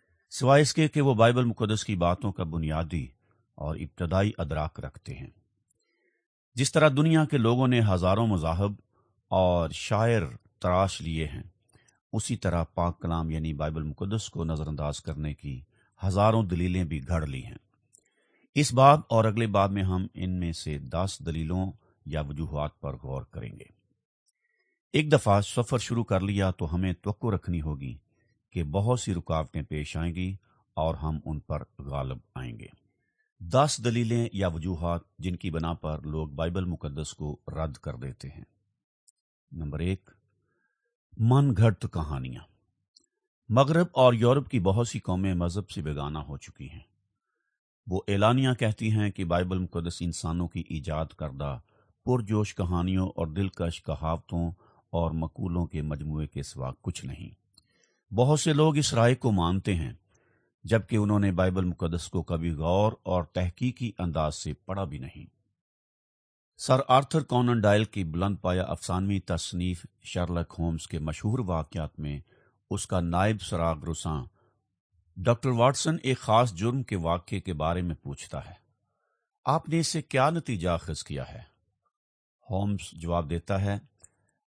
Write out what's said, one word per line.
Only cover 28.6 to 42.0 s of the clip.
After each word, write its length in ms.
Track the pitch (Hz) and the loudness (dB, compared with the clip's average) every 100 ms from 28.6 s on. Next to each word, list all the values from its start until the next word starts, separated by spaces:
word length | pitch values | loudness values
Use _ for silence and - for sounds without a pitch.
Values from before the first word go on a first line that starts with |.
بہت 360 | 76 90 107 123 | -2 0 0 0
سی 140 | - | -2
رکاوٹیں 480 | 87 - 80 76 82 | -4 -2 -4 -4 -6
پیش 360 | - 76 73 78 | -6 -6 -6 -6
آئیں 180 | 85 85 | -4 -4
گی 200 | 92 98 _ _ _ | -6 -8 _ _ _
اور 220 | - 80 78 | -4 -2 -2
ہم 240 | 78 78 - | -4 -4 -6
ان 140 | 76 | -8
پر 240 | - 76 - - | -6 -8 -8 -16
غالب 380 | 69 69 65 62 - - | -10 -6 -6 -8 -12 -14
آئیں 240 | 64 - | -12 -14
گے۔ 80 | - - _ _ _ _ _ - | -18 -20 _ _ _ _ _ -16
دس 420 | 87 127 147 - | 0 4 4 2
دلیلیں 460 | 120 117 117 120 113 | 0 0 0 0 -2
یا 140 | 101 92 | 0 -2
وجوہات 540 | 82 85 85 85 85 - - | -2 -4 -4 -2 -4 -6 -10
جن 160 | 92 87 | -6 -6
کی 160 | 92 | -4
بنا 220 | 80 80 | -4 -4
پر 280 | 82 78 76 | -4 -6 -8
لوگ 260 | 76 78 78 | -6 -6 -6
بائبل 380 | 71 82 90 90 | -4 -4 -2 -4
مقدس 480 | 82 76 69 76 | -6 -8 -8 -10
کو 240 | - 76 - - | -8 -8 -8 -10
رد 260 | 76 80 | -6 -6
کر 220 | 67 76 60 | -6 -12 -10
دیتے 340 | 65 - 69 | -12 -12 -16
ہیں۔ 140 | - - _ _ _ _ _ _ _ _ _ _ | -16 -20 _ _ _ _ _ _ _ _ _ _
نمبر 280 | 82 76 73 | -10 -8 -4
ایک، 300 | 85 95 _ _ _ _ _ _ _ _ _ _ _ - | -2 -4 _ _ _ _ _ _ _ _ _ _ _ 0
من 360 | 113 131 143 98 | 4 6 4 4
گھڑت 280 | 113 92 - | 4 2 -4
کہانیاں۔ 480 | 85 | -6